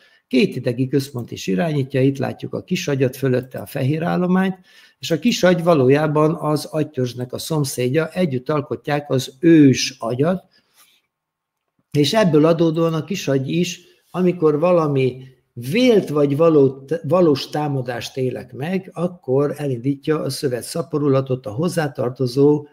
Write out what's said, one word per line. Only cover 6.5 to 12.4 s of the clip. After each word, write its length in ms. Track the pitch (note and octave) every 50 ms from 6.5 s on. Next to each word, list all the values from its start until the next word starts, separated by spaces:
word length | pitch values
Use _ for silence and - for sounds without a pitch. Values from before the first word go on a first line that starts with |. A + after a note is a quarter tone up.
| D3+ D3 -
agytörzsnek 680 | - - D#3 D3+ D3+ - C3 B2+ B2 A#2 B2 B2 B2+ A#2
a 40 |
szomszédja, 720 | A2 - - E3 D3+ C#3+ C3+ - - B2 B2 C3 D#3+ D#3 E3+
együtt 400 | - F#3 F#3 D3+ B2+ B2 - -
alkotják 600 | D#3 D3 - - A#2 - - D3 D3 D3 C#3+ -
az 220 | C#3 C3 - - - _
ős 560 | - E3 E3 D#3 D3 C3+ B2 - - - - -
agyat, 440 | - A2+ B2+ B2 C#3+ E3+ F#3+ F#3 - _ _ _ _ _ _ _ _ _ _ _ _ _ _ _ _ _ _ _ _ _ _ _ _ _ _ _ _ _ -
és 160 | C#3+ D3 C#3+ G#3+
ebből 320 | A3 G#3+ F3 D3 D3+